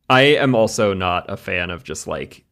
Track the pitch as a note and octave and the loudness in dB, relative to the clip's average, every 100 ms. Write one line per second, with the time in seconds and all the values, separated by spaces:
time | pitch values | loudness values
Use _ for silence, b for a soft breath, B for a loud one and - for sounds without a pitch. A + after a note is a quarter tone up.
0 | - C3 C#3 D3 C3+ A#2+ A2 - G#2 F#2 | 2 4 4 4 2 2 2 0 -2 -2
1 | F#2 F2 - G2 - F2+ F2 E2+ D2 D#2 | -2 -4 -6 -12 -8 -6 -6 -10 -12 -12
2 | - D#2 C2+ - _ | -10 -10 -10 -16 _